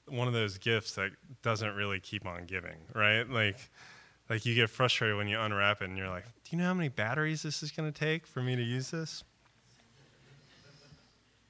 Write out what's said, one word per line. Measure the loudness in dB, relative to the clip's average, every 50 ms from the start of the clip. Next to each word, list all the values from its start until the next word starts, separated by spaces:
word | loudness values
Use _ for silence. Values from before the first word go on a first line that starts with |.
| _ -8
one | -2 0 0
of | 2 2
those | 2 2 0 -2 -4
gifts | 0 2 2 2 0 -2 -4
that | -2 -4 -4 -4 -8 _ -20 -18 -4 0
doesn't | 0 0 2 0 -2 -2
really | -2 -2 -2 -2 -4
keep | -4 -6 -8 -6 -6
on | -6 -8 -8 -10
giving, | -6 -6 -6 -6 -6 -12 -14 -16 -10 -2
right? | 2 4 4 4 4 2 0
Like, | 2 4 4 4 2 -2 -10 -20 _ -20 -20 -20 -20 -20 -20 -20 -20 _ _ -2
like, | -2 -2 0
you | 2 4
get | 6 4 4
frustrated | 4 2 2 4 4 4 2 2 2
when | 2 0 0
you | 0 0
unwrap | 0 0 2 4 4 4 4 4 0
it | -6
and | -4
you're | -6 -6 -4
like, | -6 -6 -8
"Do | -12 -20 _ _ -6 -2
you | 0
know | 0
how | 2 2
many | 2 0 -2
batteries | 0 0 -2 0 0 0 0 0 0 -2 -4
this | -4 -6 -4 -6
is | -8
gonna | -6 -4 -4 -4 -2
take | -2 0 0 0 -2 -4
for | -8 -6 -2 0
me | 0 2
to | 2 2
use | 0 0 -2 -2 -2
this?" | -4 -4 -6 -6 -8 -12 -14 -16 _ _ _ _ _ _ _ _ -20 -20 -20 _ _ -20 -20 -20 -20 -20 -20 -20 -20 -20 -20 -20 -20 -20 -20 -20 -20 -20 -20 -20 -20 -20 _ _ _ _ _ _ _ _ _